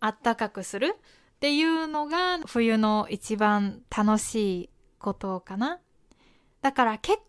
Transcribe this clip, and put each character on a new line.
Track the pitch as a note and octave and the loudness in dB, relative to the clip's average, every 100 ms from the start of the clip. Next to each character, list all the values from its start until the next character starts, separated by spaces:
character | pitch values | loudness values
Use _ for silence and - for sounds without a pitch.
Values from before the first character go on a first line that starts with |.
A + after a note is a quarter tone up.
あ | A3 | -4
っ | - | 0
た | A#3 A#3 | -2 0
か | G#3+ | -2
く | G3 | -6
す | F#3 G3+ | -8 -2
る | D4+ A4 | -2 -2
っ | _ _ _ _ | _ _ _ _
て | C#4+ | 0
い | D4 | 4
う | D#4+ D#4+ D#4+ | 4 2 0
の | D4+ D4 | -4 -2
が | E4+ F#4 F4 D4+ | 0 0 -2 -2
冬 | A#3 A3+ A3 | 0 2 4
の | G#3+ G#3+ G#3 | 4 2 -2
一 | G#3 - G#3+ | -8 -6 0
番 | G#3+ G#3 G3+ - - - | 2 2 0 -4 -6 0
楽 | G#3 G#3+ | 4 2
し | - A3 G3+ F3+ | 0 -2 0 -2
い | - _ _ _ | -8 _ _ _
こ | G3+ | -8
と | F#3+ G3 F#3 | -6 -6 -8
か | - G3 | -8 -4
な。 | C4 F4 _ _ _ _ _ _ _ _ | -4 -6 _ _ _ _ _ _ _ _
だ | C4+ | -2
か | C4 | 2
ら | A#3 G#3+ | 0 0
結 | - G#4+ | 0 -2